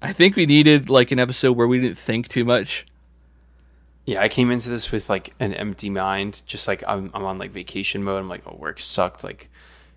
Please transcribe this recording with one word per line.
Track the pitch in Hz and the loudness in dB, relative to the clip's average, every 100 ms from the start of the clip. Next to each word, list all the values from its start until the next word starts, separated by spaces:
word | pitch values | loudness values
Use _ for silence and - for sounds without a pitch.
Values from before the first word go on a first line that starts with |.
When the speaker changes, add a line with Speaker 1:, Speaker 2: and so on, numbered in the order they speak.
Speaker 1:
I | 131 | -10
think | 98 180 196 | 4 4 4
we | 156 | 4
needed, | 147 151 147 127 | 8 8 6 6
like, | 135 123 | 4 4
an | 127 | 2
episode | 127 127 135 | 0 2 2
where | 120 117 | 4 2
we | 127 | 2
didn't | 127 87 | 0 -4
think | - 117 120 | -4 -4 -2
too | 135 120 | -2 2
much. | 123 98 - - _ _ _ _ _ _ _ _ _ _ _ - | 0 0 -10 -12 _ _ _ _ _ _ _ _ _ _ _ -8
Speaker 2:
Yeah, | 95 | -2
I | 107 | 0
came | - 123 | 2 0
into | 123 120 | 0 -4
this | 120 - | -4 -4
with, | 110 - | -6 -4
like, | 98 - - | -4 -4 -6
an | 104 | -6
empty | 95 104 95 104 | -4 -8 -8 -6
mind. | 98 95 98 101 101 - | -4 -4 -4 -6 -10 -14
Just, | 104 - | -8 -6
like, | 95 92 | -4 -4
I'm, | 101 95 | -6 -6
I'm | 98 98 | -8 -8
on, | 95 | -8
like, | 95 | -10
vacation | 98 90 98 98 104 | -14 -12 -8 -6 -6
mode. | 98 98 | -4 -6
I'm | 95 | -6
like, | 92 87 | -14 -16
"Oh, | 82 | -12
work | 78 80 | -12 -2
sucked. | - - 92 - | -2 0 -2 -4
Like, | - - - _ - _ _ | -16 -16 -20 _ -20 _ _